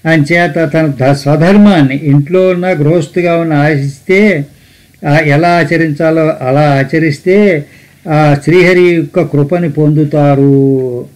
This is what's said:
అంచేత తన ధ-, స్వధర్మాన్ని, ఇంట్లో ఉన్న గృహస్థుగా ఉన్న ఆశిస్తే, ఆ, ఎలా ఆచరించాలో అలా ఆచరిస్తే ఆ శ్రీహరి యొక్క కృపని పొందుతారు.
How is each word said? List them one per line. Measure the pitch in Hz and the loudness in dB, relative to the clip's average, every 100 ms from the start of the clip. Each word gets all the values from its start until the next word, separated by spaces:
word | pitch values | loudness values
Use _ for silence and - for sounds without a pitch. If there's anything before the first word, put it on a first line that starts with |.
| 165 | 0
అంచేత | 160 143 175 175 165 160 | 0 0 0 0 -2 -2
తన | 160 156 139 | -2 -2 -2
ధ-, | 131 | 0
స్వధర్మాన్ని, | 139 143 151 170 208 208 180 135 139 | 0 0 0 2 4 4 4 0 -2
ఇంట్లో | 147 143 143 185 185 | 0 0 0 0 0
ఉన్న | 180 180 | 0 -2
గృహస్థుగా | 165 147 170 147 180 175 170 | -2 0 0 -2 -4 -2 -2
ఉన్న | 165 | -2
ఆశిస్తే, | 147 147 147 139 - - 190 208 160 143 - _ _ _ _ 156 | 0 0 -2 -4 -8 -2 0 2 0 -6 -16 _ _ _ _ -2
ఆ, | 151 | 0
ఎలా | 151 143 175 | 2 0 2
ఆచరించాలో | 175 156 165 165 147 160 160 | 0 0 -2 -2 -2 0 0
అలా | 160 156 131 139 | -2 -2 -2 0
ఆచరిస్తే | 151 139 135 160 160 139 180 196 208 156 143 - - _ 175 | 2 0 0 -2 -2 -2 0 2 2 0 -6 -20 -20 _ -4
ఆ | 151 151 143 | 0 2 0
శ్రీహరి | 151 180 175 180 | 0 2 2 2
యొక్క | 175 170 147 185 | 2 0 -2 -4
కృపని | 160 147 143 175 170 | -2 -2 -2 -2 -4
పొందుతారు. | 151 151 151 147 147 143 139 139 139 135 135 127 123 139 | -2 0 0 0 0 2 2 2 2 0 -2 -4 -8 -14